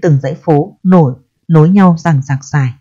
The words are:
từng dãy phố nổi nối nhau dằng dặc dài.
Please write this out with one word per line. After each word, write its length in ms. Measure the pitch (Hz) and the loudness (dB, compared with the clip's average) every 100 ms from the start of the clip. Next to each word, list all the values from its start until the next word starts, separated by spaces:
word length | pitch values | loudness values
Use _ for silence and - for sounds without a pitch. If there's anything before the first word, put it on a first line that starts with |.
từng 180 | 180 139 | 0 -2
dãy 120 | 135 170 | -4 -8
phố 340 | 170 147 190 _ | -2 -2 -2 _
nổi 300 | 185 185 139 123 _ _ - | 0 2 0 -4 _ _ -2
nối 220 | 160 160 | 2 2
nhau 260 | 202 185 165 | 4 2 0
dằng 240 | 170 139 | -2 -4
dặc 180 | 135 135 | -4 -8
dài. 300 | - 147 127 - | -6 -6 -6 -8